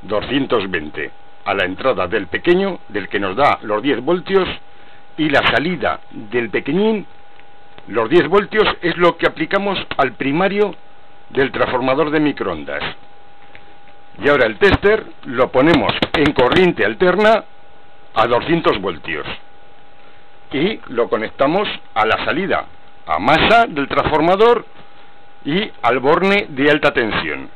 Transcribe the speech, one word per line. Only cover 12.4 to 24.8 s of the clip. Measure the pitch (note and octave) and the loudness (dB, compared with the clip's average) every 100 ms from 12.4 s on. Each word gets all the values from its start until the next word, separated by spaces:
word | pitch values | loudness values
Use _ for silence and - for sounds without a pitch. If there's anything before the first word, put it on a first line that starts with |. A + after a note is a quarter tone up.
| G2 E2 C#2 C#2+ - - - - - - - - - - - - - - | -4 -4 -6 -8 -8 -10 -14 -16 -16 -16 -16 -16 -16 -16 -16 -16 -16 -4
Y | A2 | 2
ahora | D3 A#2 | 4 4
el | A2 | 4
tester | G3+ - G3 G#3+ - - | 4 6 4 2 0 -14
lo | - A#2+ B2 | -8 0 2
ponemos | B2+ C#3+ D#3+ F#2+ - - | 6 6 6 2 0 -2
en | - D3 | 2 2
corriente | C3+ B2 D3 F#3 E3 | 4 4 6 4 4
alterna | G2+ A2+ F3+ F3+ G#3+ A3 - - - - - - - | 0 2 2 4 2 2 0 -16 -16 -16 -16 -16 -8
a | - A2+ | 0 2
doscientos | A#2+ - E3+ E3 A2+ | 2 2 0 2 0
voltios | F#2+ E2 - D2+ C#2+ - - - - - - - - - - - - | -2 -6 -6 -8 -8 -10 -14 -16 -14 -16 -16 -16 -16 -16 -16 -16 -8
y | C3+ F3 A3 - | -2 -2 -2 -6
lo | A#2+ A2 | -2 0
conectamos | A2+ G#2+ - C3+ F3 A#3+ - - | 0 -2 0 2 2 0 -6 -6
a | - A2 | 0 2
la | G#2 | 2
salida, | - B2+ F#3 F#2 - - - - - | 0 -2 0 -2 -2 -12 -14 -14 -2
a | D#2+ | 0
masa | G#2+ D#3 - A3+ G#3 | 4 4 6 6 4
del | D3+ C#3 | 0 -2
transformador | C#3 C3 D3+ D#3+ F#3+ A3+ A#3 - - | 0 2 2 4 6 6 6 0 -14